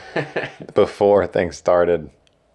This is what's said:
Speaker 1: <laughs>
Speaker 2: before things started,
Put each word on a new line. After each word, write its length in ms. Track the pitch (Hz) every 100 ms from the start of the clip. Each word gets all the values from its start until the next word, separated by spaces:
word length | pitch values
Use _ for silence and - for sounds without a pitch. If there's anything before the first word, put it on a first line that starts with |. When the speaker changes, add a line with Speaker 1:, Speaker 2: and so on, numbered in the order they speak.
| -
Speaker 1:
<laughs> 680 | - - - - - -
Speaker 2:
before 520 | - 98 - 101 101 90
things 280 | - 87 -
started, 520 | - 87 87 85 76 _ _ _ _